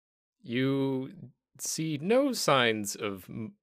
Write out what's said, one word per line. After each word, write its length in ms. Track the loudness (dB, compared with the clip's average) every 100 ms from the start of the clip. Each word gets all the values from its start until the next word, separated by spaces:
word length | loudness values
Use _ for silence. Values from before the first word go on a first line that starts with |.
| _ _ _ _
You 680 | -6 -2 0 2 0 -2 -6 -12 -20 _ _ -12
see 400 | -6 -4 -2 -2
no 300 | 2 2 2
signs 640 | 0 4 6 6 2 -2 -4
of 300 | -6 -6 -10
m-, 240 | -10 -10 -10